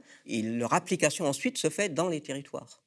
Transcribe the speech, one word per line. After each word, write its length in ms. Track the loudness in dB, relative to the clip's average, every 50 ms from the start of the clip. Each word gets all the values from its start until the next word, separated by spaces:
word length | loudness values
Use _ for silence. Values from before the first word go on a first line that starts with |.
| -10 -20 -20 -18 -8
et 160 | -4 -2 -2
leur 320 | 0 0 0 0 2 2 2
application 520 | 2 2 0 2 2 2 2 2 2 0
ensuite 320 | 0 0 0 -2 -2 0
se 120 | 0 0 0
fait 240 | 0 0 -2 0 0
dans 160 | 0 0 0
les 100 | 0 -2
territoires. 640 | -4 -6 -8 -8 -8 -8 -10 -12 -12 -14 -18 -18 _